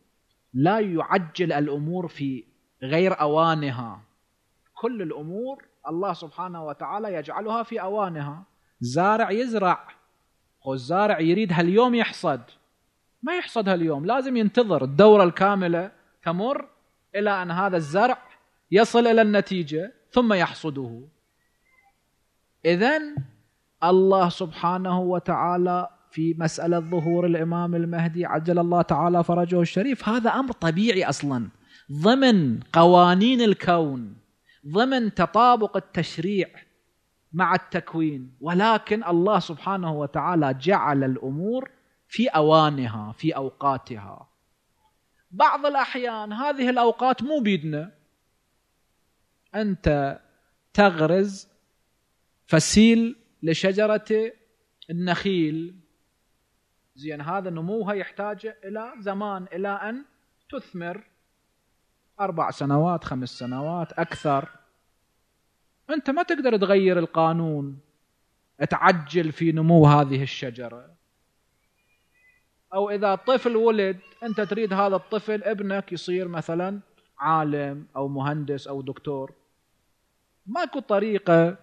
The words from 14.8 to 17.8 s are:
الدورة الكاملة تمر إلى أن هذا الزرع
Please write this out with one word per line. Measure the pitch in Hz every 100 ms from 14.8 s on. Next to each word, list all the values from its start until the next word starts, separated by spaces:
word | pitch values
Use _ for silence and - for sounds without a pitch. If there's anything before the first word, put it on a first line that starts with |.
الدورة | 131 143 208 214
الكاملة | 180 - 190 202 180 170 190 - _ _
تمر | - 175 226 294 277 _ _ _ _
إلى | 196 208 196
أن | 180
هذا | 170 196
الزرع | 180